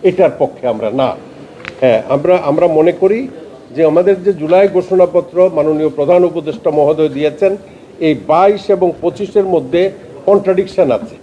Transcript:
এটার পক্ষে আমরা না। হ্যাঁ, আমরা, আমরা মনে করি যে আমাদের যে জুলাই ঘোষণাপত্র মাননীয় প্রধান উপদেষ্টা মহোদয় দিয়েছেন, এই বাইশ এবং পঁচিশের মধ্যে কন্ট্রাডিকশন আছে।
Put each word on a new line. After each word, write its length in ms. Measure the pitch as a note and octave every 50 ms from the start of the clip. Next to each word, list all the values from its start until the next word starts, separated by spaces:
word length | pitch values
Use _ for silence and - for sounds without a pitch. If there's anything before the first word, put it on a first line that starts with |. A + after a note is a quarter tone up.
| -
এটার 260 | F#3+ F3+ F#3 F#3+ D3+ C3 -
পক্ষে 280 | D3 - - - - B2+
আমরা 240 | A2+ G#2 A2 G#2+
না। 240 | A2 C3+ C3+ A#2+ - - - - - - - - - - - - - -
হ্যাঁ, 220 | C3 B2+ A#2 A2 G#2+ A2
আমরা, 280 | C3+ C#3 D3 F3 F3+ F3+
আমরা 300 | D3+ D3 C#3 D#3+ F3 E3+
মনে 240 | D#3 D#3 D#3 F3
করি 360 | E3+ - F#3 F#3+ G#3 A3+ C4+ C4+ - - - - - - - - A#2+
যে 100 | C3+ D#3+
আমাদের 380 | D#3 D3+ F3 F3+ F#3+ G3 F#3 F3+
যে 100 | G3 G3
জুলাই 340 | D#3+ D3+ D#3 F3 F#3 G3+ G3
ঘোষণাপত্র 840 | - F3+ F3+ - F#3+ F3+ F3+ F3 - F3 D#3+ - - F3 F3+ F#3 E3+
মাননীয় 360 | D#3 D3 D#3 D#3 D3+ D#3 D3+
প্রধান 340 | C3+ D3 C#3+ C#3 F3+ F3+ F3+
উপদেষ্টা 480 | F3 D3+ E3 D3+ D3+ C#3+ A2+ - F3
মহোদয় 380 | C#3+ D#3 D3 C#3+ D#3 D#3 D#3+ D3+
দিয়েছেন, 480 | C3+ C#3 D3+ D3+ C#3 - G3+ F#3+ F#3+ G3+ - - - - - - - -
এই 160 | E3 D#3+ D3+ B2 G2 -
বাইশ 420 | D#3 E3 F#3 G3+ G#3+ G3+ - -
এবং 220 | G3+ F3+ F#3 F#3 - -
পঁচিশের 420 | - F3 D#3+ - G#3 F#3+ - G#3+ G3
মধ্যে 480 | F#3+ F3+ D#3+ C3+ B2+ D3+ E3+ F#3 G3 F#3+ - - - - - -
কন্ট্রাডিকশন 680 | - G3+ G3+ G3+ F#3+ F#3+ F3+ G3 F3+ - - F3 C#3
আছে। 240 | A#2+ G#2 A#2 - - -